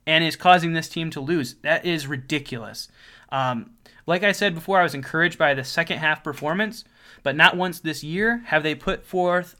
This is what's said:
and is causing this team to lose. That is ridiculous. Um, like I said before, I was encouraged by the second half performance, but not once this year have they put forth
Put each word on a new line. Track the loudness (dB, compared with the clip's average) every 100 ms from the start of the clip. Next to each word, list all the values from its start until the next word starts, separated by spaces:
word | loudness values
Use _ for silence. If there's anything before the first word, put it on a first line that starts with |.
| 0
and | 2
is | 2
causing | 2 6 6 6
this | -2 -4
team | -6 -6
to | -6
lose. | -2 -2 -2 -6
That | -2 0 0
is | -4 -4
ridiculous. | -8 -4 -6 -4 -10 -12 -14 -18 _ -20 -20 -6
Um, | -2 -2 -2 -8 _ -20 -14 -2
like | 0
I | 0
said | 0 -2
before, | -2 0 2
I |
was | 2
encouraged | 0 -6 0 0 2
by | 2
the | 2
second | -2 -4 -2 -2
half | -2 -2
performance, | -4 -6 -4 -2 -4 -6 -18 _ -20 -6
but | -2 4
not | 4 6
once | -2 -4
this | -6 -6
year | -6 -2 0 0 0
have | 0
they | 0
put | -2 -4 -6
forth | -4 -2 0 0 -2